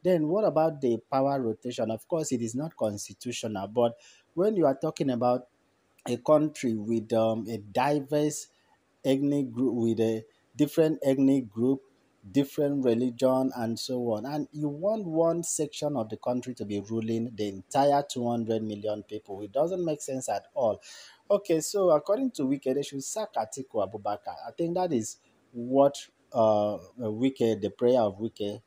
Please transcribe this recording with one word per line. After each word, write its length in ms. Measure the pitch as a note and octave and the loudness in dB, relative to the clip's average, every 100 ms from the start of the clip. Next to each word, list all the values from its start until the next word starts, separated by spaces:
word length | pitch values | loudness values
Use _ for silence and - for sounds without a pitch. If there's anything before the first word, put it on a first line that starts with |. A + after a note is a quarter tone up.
Then 260 | F3 F3+ D3+ | 4 4 4
what 160 | F#3 | 2
about 360 | G3+ D3+ D#3+ D3+ | 2 2 2 2
the 160 | C3+ A2+ - | 0 0 0
power 300 | C3+ C3+ C#3 | 0 2 2
rotation? 480 | A#2 G#2+ B2 A#2+ A2+ | -2 -4 -6 -4 -4
Of 180 | A2+ - | -4 -4
course, 240 | E3 D3+ | -4 -2
it 80 | B2+ | -2
is 140 | A#2 | -2
not 200 | A#2+ D#3+ - | -4 -6 -2
constitutional, 920 | A2+ G2+ - G2 B2 A#2 A#2 G#2 G2 | -4 -2 -10 -12 -10 -8 -6 -6 -4
but 260 | A2+ A#2 A#2 - - _ | 2 2 0 -20 -20 _
when 240 | - G3 G#3 | 0 0 4
you 80 | |
are 140 | D3+ C3+ | 2 2
talking 300 | D#3+ - C#3+ | -4 -2 -2
about 380 | A#2+ B2 B2 - _ _ _ _ _ - | 0 2 0 -2 _ _ _ _ _ -6
a 80 | A#2+ | -4
country 600 | - D3+ D#3 D3+ B2+ A2 | 4 4 4 -2 -4 -4
with, 360 | G#2 A2+ A2 | -2 -2 0
um, 340 | A2+ A2+ A2 G#2+ | 2 2 0 -4
a 120 | A2+ | -8
diverse 880 | G2+ G2 C3+ D3 C3+ D3 D3+ D3 - _ _ _ _ _ | -6 0 0 0 0 0 0 -2 -12 _ _ _ _ _
ethnic 480 | C#3 C3+ C#3 C#3+ C3 | 0 2 2 0 -2
group, 220 | A#2 B2+ | 0 0
with 260 | A#2 A2+ A2+ | 2 0 2
a 240 | A2+ A2 A2 _ _ | 2 0 -6 _ _
different 440 | - D3 - D#3 D3+ | 0 0 4 2 2
ethnic 480 | C#3 C3+ C3+ C3+ A#2+ | 0 4 4 4 0
group, 320 | A2 B2 C#3 - _ _ _ G2+ | -2 0 0 -6 _ _ _ -4
different 540 | G2 C#3 - C#3+ C#3+ | 0 0 0 0 2
religion, 680 | B2+ A2+ B2+ A#2 C3 C3 C3 B2 | 2 2 0 2 2 4 0 -2
and 220 | A2+ A2+ | -4 -4
so 340 | - B2+ A#2+ | -4 -4 -2
on, 120 | G#2+ | -2
and 240 | A#2+ D3 D3 | -4 -6 -6
you 160 | D3+ D3 | -4 -6
want 360 | C#3+ F#3+ A3 | -2 -2 -2
one 380 | F#3 D#3+ E3 E3+ | -2 2 2 2
section 540 | E3+ - D3+ - D3+ C#3+ | -4 -4 -4 -4 -4 -2
of 120 | A2 | -4
the 80 | A2 | -4
country 380 | - B2 B2 | -4 -4 -4
to 100 | B2 | -10
be 160 | G#2 G2+ | -6 -6
ruling 520 | G2+ A2+ A2 A2+ A#2 | -4 -4 -2 -2 -4
the 140 | G#2+ G#2 | -4 -6
entire 540 | G2 - C#3+ C#3+ C#3+ C#3+ | -6 -4 2 4 2 0
two 180 | - A#2+ | -4 -2
hundred 360 | A#2 A2+ A2 | -2 0 -2
million 400 | A2 G#2 G#2 G#2+ | -2 -6 -4 -6
people, 400 | G2+ G#2+ - G2 | -6 -12 -12 -12
it 100 | G#2 | -6
doesn't 320 | A2+ E3 F#3 | 0 0 0
make 160 | E3+ D3+ | -4 -4
sense 280 | - C3 B2 | -6 -6 -4
at 180 | G2+ - | -6 -6
all. 260 | - A#2+ G2+ - - - - _ | -2 0 0 -8 -20 -20 -20 _
Okay, 320 | G3+ G3+ D#3+ | -2 2 0
so 300 | D3+ G3+ F#3 | 0 2 4
according 400 | D3+ D3 G#3 C4+ | 4 4 0 0
to 140 | - | -2
Wike, 280 | C3 C#3 C3 | -2 0 0
they 100 | C3 | -2
should 200 | C#3+ C#3 | -2 -8
sack 320 | C3 - G#3+ | -8 -6 -6
Atiku 500 | - A2 - C3 A2+ | -4 -6 -8 -8 -4
Abubakar. 520 | F#2+ G#2 G2+ G#2 - E2 - | -4 -4 -6 -6 -8 -12 -14
I 60 | - | -6
think 200 | E3+ F3 | -4 0
that 160 | F3+ | 0
is 240 | C3+ A2 - _ _ _ | 0 -2 -10 _ _ _
what, 460 | A#2+ A#2+ C3 C#3 C#3 - _ _ | -10 0 6 4 4 -16 _ _
uh, 460 | C3 A2 G#2+ G#2 G2 - - | 2 4 4 2 -2 -10 -8
Wike, 600 | A#2 G#2+ C3 C3+ A#2 G#2+ | -6 0 0 2 0 2
the 100 | G2 | -2
prayer 300 | - A#2+ B2+ | 0 4 4
of 200 | A2 F#2+ | 2 0
Wike 420 | A2+ - G#2 G#2+ | -8 -4 -6 -6